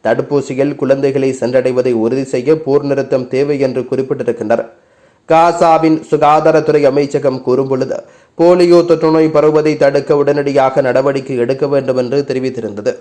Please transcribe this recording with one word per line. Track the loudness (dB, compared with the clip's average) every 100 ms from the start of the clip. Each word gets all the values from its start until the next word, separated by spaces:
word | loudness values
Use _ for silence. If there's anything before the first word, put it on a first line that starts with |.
தடுப்பூசிகள் | -2 -2 -2 -4 -4 -4 -4 -2
குழந்தைகளை | -2 0 0 0 -2 -2
சென்றடைவதை | -2 0 0 0 0
உறுதி | 0 0 -2
செய்ய | -4 -4 0 0
போர் | 2 0
நிறுத்தம் | 0 -2 -2 -4 -2
தேவை | -2 -2 0
என்று | -2 -2
குறிப்பிட்டிருக்கின்றனர். | -4 -4 -4 -4 -4 -4 -2 -2 -4 -14 _ _ _ _ 0
காசாவின் | 2 4 2 2 4 2 0 -2
சுகாதாரத்துறை | 0 4 4 4 2 2 2
அமைச்சகம் | 2 0 -2 -2 -2 -4 -2
கூறும்பொழுது, | -2 0 -4 -4 -8 -12 _ _ 0
போலியோ | 4 4 6 4 4
தொற்றுநோய் | 2 2 2 2
பரவுவதை | 2 2 2 0 2
தடுக்க | 2 0 0 0
உடனடியாக | 2 0 0 0 2 0
நடவடிக்கை | 0 0 0 -2 -6 -4
எடுக்க | -2 -2 0
வேண்டும் | -2 0 -2
என்று | -2 -4 -2
தெரிவித்திருந்தது. | -4 -4 -6 -10 -6 -6 -8